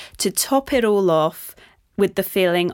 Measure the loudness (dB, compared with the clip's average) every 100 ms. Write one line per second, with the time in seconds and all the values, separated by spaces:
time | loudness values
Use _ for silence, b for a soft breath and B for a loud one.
0 | B -6 -4 -4 0 -2 0 0 2 2
1 | 2 2 0 -4 -16 -20 b b _ -2
2 | -2 0 -4 0 0 2 -2